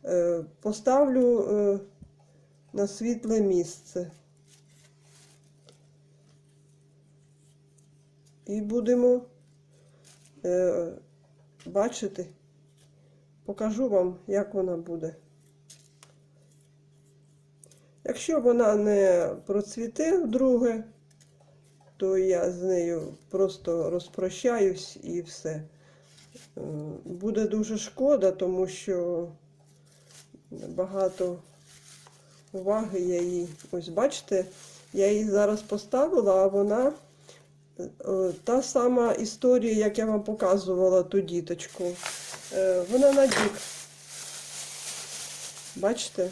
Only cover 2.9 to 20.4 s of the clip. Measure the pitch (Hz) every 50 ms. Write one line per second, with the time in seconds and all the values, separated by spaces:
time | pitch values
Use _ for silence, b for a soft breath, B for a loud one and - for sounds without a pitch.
2.9 | - - 226 233 240 233 - 220 226 220 208 196 185 175 170 170 - - - -
3.9 | - 185 175 160 - - _ _ _ _ _ _ - _ _ _ _ _ _ _
4.9 | _ _ _ _ _ - - _ _ _ _ _ _ _ _ - - _ _ _
5.9 | _ _ _ _ _ _ _ _ _ _ _ _ _ _ _ _ _ _ _ _
6.9 | _ _ _ _ _ _ _ _ _ _ _ _ _ _ _ _ _ - _ _
7.9 | _ _ _ _ _ _ _ _ _ _ _ - 202 214 214 208 226 240 226 220
8.9 | 247 247 240 247 247 247 247 - _ _ _ _ _ _ _ _ b b b b
9.9 | b b b b - _ _ - _ - - 180 180 180 185 180 165 175 170 165
10.9 | 185 - - _ _ _ _ _ _ _ _ _ _ _ - - 180 202 208 240
11.9 | 240 - 226 190 190 - 180 160 - _ _ _ _ _ _ _ _ _ _ _
12.9 | b b b b b b b b b _ _ - 202 - 220 220 214 220 269 247
13.9 | 202 190 180 180 180 180 - - 196 202 202 202 - 196 190 185 175 170 170 170
14.9 | 170 165 160 160 - - _ _ _ _ _ _ _ _ _ _ - _ _ _
15.9 | _ _ - _ _ _ _ _ _ _ _ _ _ _ _ _ _ _ _ _
16.9 | _ _ _ _ _ _ _ _ _ _ _ _ _ _ - b b b b b
17.9 | b b _ - 240 - - - 320 302 240 247 240 240 233 214 208 208 208 214
18.9 | 208 202 196 190 180 175 165 - - - - - 196 202 202 - - 233 226 233
19.9 | - - 302 330 349 370 330 226 220 254